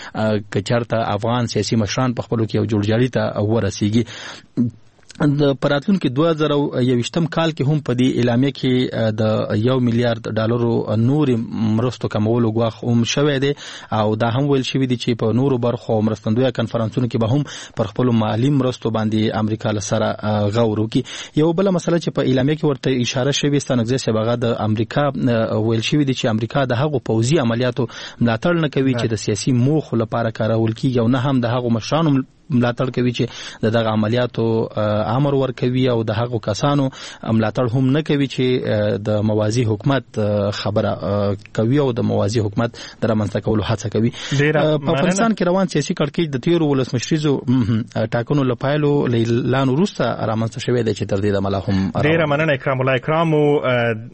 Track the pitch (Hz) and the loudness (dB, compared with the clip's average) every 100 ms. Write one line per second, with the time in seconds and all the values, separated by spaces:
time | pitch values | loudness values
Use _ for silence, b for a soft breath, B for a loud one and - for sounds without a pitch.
0 | B - 110 104 104 104 98 120 117 113 | B -4 0 -2 -2 -4 0 -2 0 -2
1 | 113 101 117 123 117 107 101 117 101 - | -2 -2 0 0 0 -2 0 0 0 0
2 | 127 117 - 117 110 110 104 107 101 110 | -2 -2 -4 -2 0 0 0 0 2 2
3 | 127 113 107 - 104 113 98 - 104 113 | 2 0 -2 -2 0 0 0 -2 0 0
4 | 110 B B B B - 120 - - _ | -2 B B B B -4 -4 -4 -20 _
5 | - - 147 143 143 135 147 143 175 190 | -16 -2 0 2 2 2 0 0 0 0
6 | 147 123 165 156 151 147 143 131 123 123 | 0 0 0 2 0 0 0 0 0 0
7 | 117 170 170 - 165 151 135 156 135 123 | 0 -2 -2 0 -2 0 0 0 0 0
8 | 127 - 123 120 139 131 131 127 127 117 | 2 2 2 2 0 0 0 0 0 0
9 | 110 107 110 110 107 107 117 131 123 117 | -2 0 0 0 0 0 2 2 2 2
10 | 120 113 113 110 110 120 117 117 - 110 | 0 -2 -4 -2 0 0 0 0 0 0
11 | 117 147 139 113 117 98 110 110 123 - | 2 2 2 0 -2 -2 0 2 0 -2
12 | 110 107 104 120 113 110 120 - 120 117 | -4 0 2 2 2 2 -2 -2 0 2
13 | 113 - 147 135 139 143 B B B 107 | 2 2 2 2 0 -2 B B B 0
14 | 107 107 117 123 143 139 123 139 131 123 | 0 2 0 0 2 2 0 -2 0 -2
15 | - 113 113 113 139 127 120 120 - 113 | -2 0 2 2 2 2 0 -2 0 0
16 | 107 107 113 110 131 123 113 117 110 - | 0 0 -2 0 0 0 -2 -2 -2 -2
17 | 123 - 110 143 143 B B - 110 - | -2 0 0 0 -2 B B -4 -4 0
18 | 123 113 107 110 135 143 127 123 113 110 | 2 2 2 2 2 2 0 0 -2 0
19 | 107 107 110 98 107 110 110 104 - 110 | 0 2 0 0 -2 -2 -2 -2 0 0
20 | 110 104 107 107 104 113 117 107 110 135 | 0 -2 -2 0 0 2 2 2 0 -2
21 | - B B 151 160 170 196 175 - 170 | -4 B B 0 2 2 2 0 0 0
22 | 160 147 131 131 139 156 151 135 139 131 | 0 -2 2 2 2 0 0 0 0 0
23 | 117 135 135 139 147 147 - 127 113 131 | 0 0 0 0 2 0 0 0 2 0
24 | - 110 113 120 117 - 107 107 110 147 | 0 0 0 0 0 0 0 0 0 0
25 | 143 131 135 113 113 107 110 113 - 151 | 0 0 0 2 0 0 0 0 0 0
26 | 139 127 127 110 113 147 127 120 151 139 | 0 0 0 0 -2 -2 0 0 0 -2
27 | - 113 120 165 117 117 123 123 117 B | -2 0 2 2 2 0 -2 -2 -4 B
28 | B B 117 113 175 170 151 143 135 120 | B B 0 2 0 0 0 0 0 0
29 | 113 110 - 104 - 123 131 156 - 117 | -2 -2 -2 -2 0 2 2 0 0 -2
30 | 113 117 113 - 110 113 113 110 135 123 | -2 -2 -4 -2 0 2 0 0 0 2
31 | 113 131 143 131 117 127 123 113 - 147 | 2 2 2 0 2 0 0 -2 0 0
32 | 160 135 - _ - 120 120 120 131 127 | 2 2 0 _ -2 0 2 0 -2 0
33 | 123 123 120 B B B 110 117 110 107 | -2 0 -4 B B B 0 2 2 2
34 | 107 120 123 - 113 113 120 - 107 104 | 2 0 0 -2 0 0 -2 -2 -2 0
35 | 98 123 143 139 131 120 127 127 127 117 | 0 0 2 0 0 -2 -2 0 2 0
36 | 110 104 120 117 - 101 143 143 131 B | 0 -2 -2 -4 -4 -2 0 2 0 B
37 | B B - 113 107 131 127 135 131 147 | B B -2 0 0 0 -2 0 2 0
38 | 151 143 135 - 127 127 117 107 104 110 | 0 0 -2 0 0 0 0 0 0 -2
39 | 107 107 107 107 107 120 113 107 139 135 | -2 0 0 0 0 0 0 0 0 0
40 | - - 104 104 101 - 107 101 104 - | -2 -4 0 0 0 -2 -2 0 0 -2
41 | 87 101 101 98 - - 113 143 139 117 | -2 0 0 -4 -6 -2 0 2 0 0
42 | 107 104 104 113 104 117 117 - B B | 0 0 0 0 -2 0 -2 -4 B B
43 | 110 107 101 110 107 110 95 113 110 110 | 0 0 0 -2 0 0 0 -2 -2 0
44 | 117 - B 139 147 151 156 151 139 165 | 0 -2 B 0 2 2 2 0 0 0
45 | 180 196 226 208 175 190 185 151 - 180 | 0 2 0 2 2 2 0 0 -2 -2
46 | 151 - 165 135 170 170 151 135 123 120 | -2 -2 -2 0 2 2 2 2 0 -2
47 | - 160 151 131 123 127 101 113 - 113 | 0 0 0 0 2 2 2 0 -2 -4
48 | 110 120 117 147 127 120 135 151 147 143 | -2 -2 0 0 0 0 0 0 2 2
49 | 123 117 113 117 123 131 131 135 202 - | 2 2 2 0 2 2 2 2 0 0
50 | 123 - 113 110 113 120 123 123 110 104 | -2 -2 -2 -2 -4 -4 -2 0 0 -2
51 | 104 101 104 98 98 98 104 95 95 113 | -2 0 0 0 0 -2 0 0 0 0
52 | 147 165 151 143 160 135 147 131 131 131 | 2 2 2 0 0 0 0 0 0 0
53 | - 160 165 151 147 147 127 123 117 110 | 0 0 2 4 4 2 2 0 0 -2
54 | 120 | -8